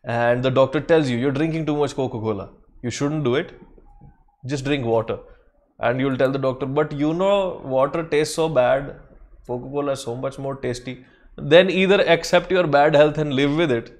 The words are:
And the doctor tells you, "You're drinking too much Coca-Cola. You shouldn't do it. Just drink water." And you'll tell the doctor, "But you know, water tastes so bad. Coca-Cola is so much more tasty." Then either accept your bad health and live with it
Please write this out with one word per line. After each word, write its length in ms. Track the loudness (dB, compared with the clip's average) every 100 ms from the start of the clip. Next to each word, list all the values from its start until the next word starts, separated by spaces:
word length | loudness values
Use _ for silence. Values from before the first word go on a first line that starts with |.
And 400 | -4 0 2 2
the 80 | 2
doctor 280 | 2 2 0
tells 300 | 2 2 2
you, 80 | 0
"You're 200 | -2 0
drinking 260 | -2 -2
too 100 | -2 -2
much 180 | -2
Coca-Cola. 540 | -2 -4 -4 -4 -4 -8 -18 _ -10
You 60 | -8
shouldn't 340 | -4 -4 -2
do 120 | 0
it. 180 | -2 -4 -14 -20 -20 -20 -20 -20 _ _ _ -8
Just 120 | -6
drink 200 | -2 -2
water." 320 | 0 0 -2 -8 -10 -20 _ _ _ -4
And 200 | -2 0
you'll 180 | -2 0
tell 140 | 0
the 120 | 0
doctor, 200 | -2 -2 -2 -2
"But 120 | -2 -2
you 100 | -2
know, 480 | 0 0 0 -2 -6 -4 0
water 260 | 0 -2
tastes 320 | -2 0 0
so 120 | -2 0 2
bad. 340 | 2 2 -2 -14 -20 -20 -20 -20 -10
Coca-Cola 500 | -10 -6 -4 -4 -4
is 80 | -6
so 60 | -6 -8
much 120 | -8 -10
more 80 | -6 -6
tasty." 280 | -6 -10 -14 -18 _ -20 -12 4
Then 140 | 6 6
either 300 | 2 4 4 4
accept 360 | 2 2 0 2
your 160 | 0 2 4
bad 180 | 6 6
health 140 | 4 2
and 80 | -2 0
live 160 | 0 2
with 80 | 0 0
it 180 | -4